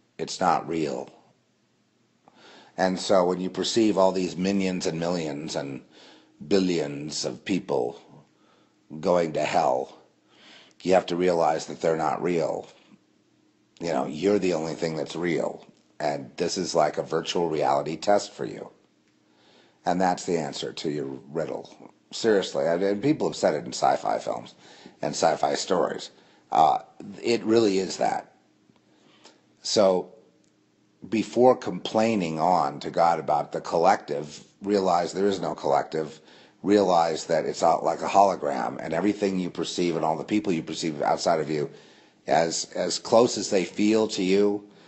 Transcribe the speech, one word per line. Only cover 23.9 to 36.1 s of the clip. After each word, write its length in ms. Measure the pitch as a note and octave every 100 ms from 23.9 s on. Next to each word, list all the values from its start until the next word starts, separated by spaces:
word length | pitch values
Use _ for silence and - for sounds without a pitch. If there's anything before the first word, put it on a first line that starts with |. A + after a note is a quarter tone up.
| C2 G1+ A1+
films 340 | - A#1 A#1+ - - - - -
and 140 | D2+ -
sci-fi 400 | E2 D#2 C#2+ C#2+
stories. 560 | - F2 - - - - _ _ _
Uh, 280 | - D2+ A1+ - - G2+ G2
it 200 | A2+ A2+
really 360 | G2+ A2+ G#2+ F#2+
is 180 | F2 -
that. 380 | A1 - - _ _ _ _ _ _ _ _ _ - _ _ _
So 520 | - A#2 F#2+ F2+ - - _ _ _ _ _ _ _ _ F#2
before 480 | A2 - A#2 B2+ B2
complaining 840 | G#2+ F2+ - A2 A2+ G#2+ E2 D#2+
on 400 | E2+ F2 C#2+ C#2+
to 100 | E2
God 260 | E2+ E2+ D#2+
about 340 | C#2+ D2 D2
the 80 | D#2
collective, 800 | - E2+ F2+ G#2+ - C#2+ D2+ - - _
realize 520 | G2 G2+ F#2 F2 E2+
there 120 | F#2 G2+
is 140 | F#2
no 160 | D#2 -
collective. 640 | D#2 C#2 - D#2+ D2+